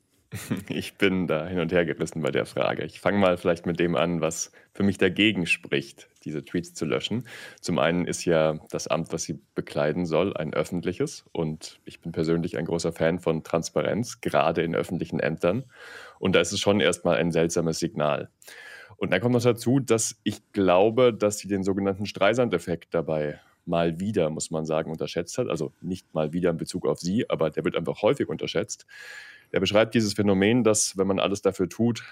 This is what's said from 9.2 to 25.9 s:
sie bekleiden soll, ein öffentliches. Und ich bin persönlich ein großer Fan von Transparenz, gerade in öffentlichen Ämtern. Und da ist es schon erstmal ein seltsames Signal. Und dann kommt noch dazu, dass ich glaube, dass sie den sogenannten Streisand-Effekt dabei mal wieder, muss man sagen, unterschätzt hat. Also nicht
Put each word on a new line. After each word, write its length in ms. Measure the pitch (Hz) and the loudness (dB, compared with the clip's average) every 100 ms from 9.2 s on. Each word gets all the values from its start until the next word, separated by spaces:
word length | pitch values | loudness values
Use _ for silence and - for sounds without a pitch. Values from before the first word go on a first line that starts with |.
sie 140 | - 76 _ | -6 -10 _
bekleiden 520 | - - 76 76 82 87 | -10 -6 -2 0 0 0
soll, 300 | 80 95 - | 0 0 -2
ein 160 | 78 | -4
öffentliches. 720 | - - 90 92 90 - - _ | -4 -2 -2 -4 -4 -6 -8 _
Und 480 | - 80 78 - - | -4 -4 -4 -12 -18
ich 160 | - - | -20 -14
bin 120 | 85 | -8
persönlich 440 | 85 80 85 80 - | -2 0 0 0 -4
ein 80 | |
großer 280 | 82 85 82 | -2 -2 -2
Fan 280 | - 82 85 | 0 0 2
von 240 | 85 80 | 0 -2
Transparenz, 760 | - 85 - 78 - 98 123 - | 0 -2 0 -2 0 -2 -4 -6
gerade 420 | - 73 76 82 | -2 2 2 2
in 120 | 82 | 0
öffentlichen 460 | - - 82 80 - | -2 -2 -4 -4 -2
Ämtern. 440 | 73 80 87 113 - - - - - - | -2 2 0 0 -4 -16 -20 -18 -20 -4
Und 160 | 95 | 2
da 60 | 87 | 4
ist 120 | 87 | 2
es 80 | 101 | 0
schon 200 | 101 101 | 2 4
erstmal 360 | 76 82 87 82 | 4 2 2 2
ein 160 | 85 | 2
seltsames 460 | 82 85 87 82 78 | 2 2 2 0 -2
Signal. 500 | 82 78 76 67 - _ - - - - - - | -4 0 0 0 -6 _ -20 -20 -20 -20 -18 -8
Und 160 | 98 | -2
dann 80 | 92 | 0
kommt 140 | 120 | 2
noch 80 | 123 | 2
dazu, 380 | 123 117 117 135 | 2 2 2 2
dass 400 | 123 113 - - | 4 0 0 -4
ich 300 | 107 101 _ | -6 -6 _
glaube, 600 | 104 92 90 107 113 123 | 2 4 6 6 6 4
dass 260 | 104 104 104 | 4 0 0
sie 100 | 95 | -4
den 160 | 98 | -2
sogenannten 420 | 95 98 98 95 101 | 0 0 0 -2 -6
Streisand-Effekt 880 | - 98 120 120 87 - 85 - | 2 2 4 2 0 -2 -6 -2
dabei 460 | 85 76 78 73 76 _ _ - | -4 -2 -2 -2 -6 _ _ -2
mal 320 | 85 85 82 | 0 0 -2
wieder, 320 | 98 101 78 | -2 0 0
muss 200 | 78 - | -2 -6
man 160 | 80 78 | -6 -2
sagen, 240 | 78 78 | -2 -2
unterschätzt 480 | 80 73 82 87 - | -6 -4 -6 -6 -4
hat. 100 | 117 | -4
Also 240 | 80 71 _ | -2 -4 _
nicht 340 | 85 | -8